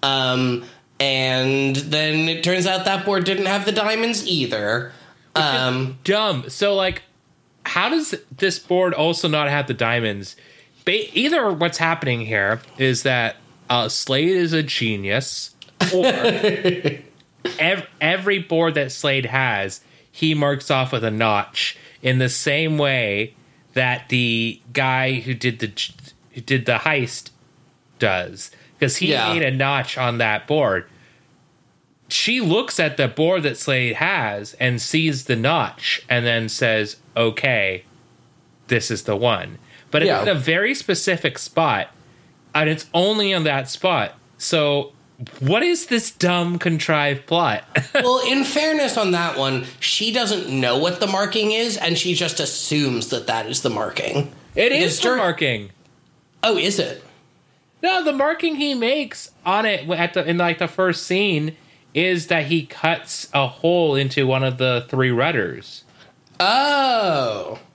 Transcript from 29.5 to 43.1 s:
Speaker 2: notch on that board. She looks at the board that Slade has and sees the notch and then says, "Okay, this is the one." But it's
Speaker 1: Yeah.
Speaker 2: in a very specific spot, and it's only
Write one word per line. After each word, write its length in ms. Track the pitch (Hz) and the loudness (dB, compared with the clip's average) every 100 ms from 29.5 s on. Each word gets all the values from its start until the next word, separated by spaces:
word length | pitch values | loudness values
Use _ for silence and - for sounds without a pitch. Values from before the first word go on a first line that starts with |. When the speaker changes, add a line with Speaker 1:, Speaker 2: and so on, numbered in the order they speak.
Speaker 2:
notch 460 | 131 135 139 120 - | 0 0 0 -2 -2
on 200 | 127 117 | -2 0
that 280 | 113 107 - | 0 0 0
board. 400 | 151 123 95 - - - _ _ _ _ _ _ _ _ _ _ | 2 2 0 -4 -20 -20 _ _ _ _ _ _ _ _ _ _
She 320 | - - 247 | -2 0 0
looks 360 | 202 156 - - | 2 2 2 0
at 200 | 156 127 | 0 2
the 100 | 131 | 0
board 360 | 123 160 185 | 2 2 2
that 140 | 147 117 | 0 -2
Slade 380 | - 131 123 110 | 0 2 2 0
has 580 | 165 190 113 104 104 - | 0 0 -2 -4 -10 -2
and 220 | 127 120 | 0 0
sees 420 | - 160 160 139 | 0 2 2 0
the 140 | - 120 | 0 2
notch 640 | 120 165 110 - - - - | 2 2 0 -4 -4 -4 -2
and 160 | 123 120 | 0 2
then 240 | 117 113 | 0 -2
says, 480 | - 123 110 104 - - - | 0 2 2 -2 -8 -8 0
"Okay, 720 | 117 110 139 120 98 92 - - _ _ _ _ _ _ - | 0 2 0 0 0 -4 -10 -20 _ _ _ _ _ _ -2
this 240 | 120 - | -2 0
is 120 | 104 | -6
the 120 | - 101 | -2 0
one." 440 | 120 104 90 - - - - | 2 0 -4 -14 -20 -20 -2
But 100 | 151 | 0
it's 60 | 180 | 2
Speaker 1:
Yeah. 140 | - | 2
Speaker 2:
in 40 | 214 | 2
a 60 | 170 | 0
very 400 | 131 165 214 269 | 2 0 0 -2
specific 600 | - 175 - 170 147 - | -2 -2 0 0 -2 -4
spot, 500 | - - 160 104 - - - - - _ _ | -4 0 2 0 -2 -12 -20 -20 -20 _ _
and 160 | 151 156 | 0 2
it's 180 | 156 - | 0 -2
only 400 | 170 190 | 2 2